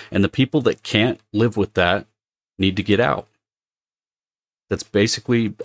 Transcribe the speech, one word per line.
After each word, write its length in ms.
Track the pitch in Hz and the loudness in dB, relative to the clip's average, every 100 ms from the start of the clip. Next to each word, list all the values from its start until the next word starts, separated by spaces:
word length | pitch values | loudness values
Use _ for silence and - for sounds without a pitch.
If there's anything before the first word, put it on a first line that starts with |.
| - | -6
And 100 | 98 | 0
the 60 | 98 | 0
people 320 | - 131 151 | 2 0 0
that 240 | 120 - | 0 -2
can't 360 | - 107 123 - _ | -2 0 0 -2 _
live 240 | 104 117 104 | -2 0 0
with 180 | 92 | -4
that 320 | - 87 98 - _ _ _ _ - | 0 0 0 -4 _ _ _ _ -4
need 180 | 95 95 | -2 0
to 60 | |
get 180 | 101 101 | 0 2
out. 260 | 120 64 - _ _ _ _ _ _ _ _ _ _ _ _ _ - | 2 -2 -8 _ _ _ _ _ _ _ _ _ _ _ _ _ -8
That's 140 | 98 | -8
basically 720 | - 101 110 - - 120 113 - | -2 0 0 -2 -2 0 -2 -6